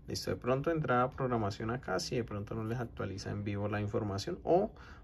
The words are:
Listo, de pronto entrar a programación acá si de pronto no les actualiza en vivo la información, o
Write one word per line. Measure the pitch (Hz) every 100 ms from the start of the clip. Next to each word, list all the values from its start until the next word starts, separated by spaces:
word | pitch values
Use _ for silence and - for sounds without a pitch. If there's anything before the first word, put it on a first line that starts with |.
| -
Listo, | 92 -
de | 98
pronto | 120 131 147
entrar | 160 143 127
a | 147
programación | - 131 120 101 104 110
acá | 123 - 185
si | 175
de | 123
pronto | 117 104 104
no | 113
les | 110 117
actualiza | 117 - 101 98 104
en | 101
vivo | 101 101 104
la | 104
información, | 104 107 104 98 - 180
o | - 175 214 - - -